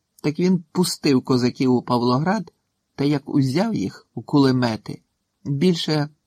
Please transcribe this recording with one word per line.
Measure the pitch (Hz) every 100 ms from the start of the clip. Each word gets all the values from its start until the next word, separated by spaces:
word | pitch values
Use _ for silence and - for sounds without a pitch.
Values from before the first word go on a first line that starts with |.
| _ _
Так | - 160
він | 180 180 -
пустив | 185 180 - 156 131
козаків | 131 127 123 - 131
у | 123
Павлоград, | - 120 120 127 180 214 170 - _ _ _ -
та |
як | 139 147 -
узяв | 147 131 147 226 165
їх | 92 - _
у | 120
кулемети, | - 147 135 127 120 107 - - _ _ _ _ -
більше | 143 180 165 - 151 147 _